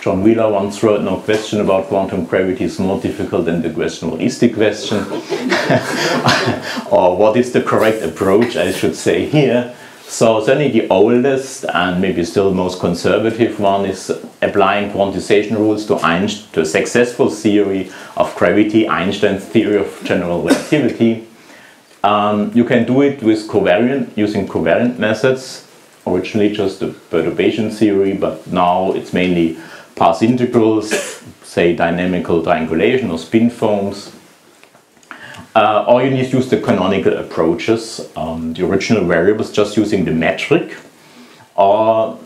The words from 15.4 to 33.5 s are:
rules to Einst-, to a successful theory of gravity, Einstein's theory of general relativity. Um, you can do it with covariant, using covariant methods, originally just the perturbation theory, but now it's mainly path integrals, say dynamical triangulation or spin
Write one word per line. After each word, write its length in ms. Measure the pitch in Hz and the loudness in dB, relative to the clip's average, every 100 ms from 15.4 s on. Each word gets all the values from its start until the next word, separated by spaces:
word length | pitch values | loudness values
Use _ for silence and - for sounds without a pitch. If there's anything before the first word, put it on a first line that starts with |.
| 101 107 | 2 0
rules 260 | 107 104 - | 0 0 -2
to 100 | 98 | -2
Einst-, 560 | 82 85 101 - - | 0 0 -2 -6 -6
to 80 | 87 | -4
a 40 | |
successful 640 | 78 98 - 117 120 - 110 | 0 0 0 2 0 2 -2
theory 600 | - 110 104 98 95 92 - - - | 0 0 2 2 -2 -6 -12 -12 -4
of 160 | - - | -2 2
gravity, 520 | 92 98 107 110 - | 2 4 4 2 2
Einstein's 560 | 80 95 98 104 95 | 0 -2 0 0 -2
theory 320 | - 113 101 101 | 0 0 2 0
of 220 | 95 - | -2 -6
general 380 | - 92 87 85 | -4 -2 0 -2
relativity. 840 | 78 - - 151 117 - 117 113 - - - - - - _ - | 0 0 0 0 0 2 0 0 -8 -20 -20 -20 -20 -20 _ -2
Um, 480 | 101 104 104 104 104 | 0 2 2 0 0
you 100 | 117 | 2
can 220 | 120 123 117 | 2 2 2
do 160 | 131 | 4
it 180 | 143 135 | 2 2
with 280 | 110 107 - | 2 2 0
covariant, 680 | 104 95 90 120 139 117 - | 0 4 4 2 0 -4 -2
using 300 | 104 104 92 | 0 0 -2
covariant 500 | 95 82 98 123 123 | -2 0 2 0 0
methods, 640 | 107 110 131 127 - - - - - _ 104 | -2 0 0 0 -4 -16 -20 -20 -20 _ -4
originally 460 | 92 - 110 101 | -2 -2 0 0
just 260 | 104 95 - | 0 -4 -4
the 160 | - - - | -8 -10 -4
perturbation 580 | 82 85 82 98 - 214 | -2 -2 0 0 0 -4
theory, 400 | - 107 98 98 | 0 2 2 0
but 340 | 98 - - - | 0 -4 -6 -4
now 460 | 90 87 90 92 | 0 2 2 0
it's 200 | 80 - | -4 -4
mainly 460 | 90 92 87 80 80 - - - - | -2 0 2 0 -2 -14 -20 -14 0
path 260 | - - | 2 2
integrals, 680 | 113 123 117 120 110 110 101 101 - - - - | 2 2 2 2 4 2 0 -4 -6 -12 -18 -20
say 320 | - - 87 | -6 0 2
dynamical 720 | 82 85 87 90 87 82 85 | 2 0 0 -2 -2 0 0
triangulation 640 | 87 80 80 82 107 - 101 | 2 0 0 0 2 2 -2
or 80 | 82 | -6
spin 320 | - 113 117 | 0 2 2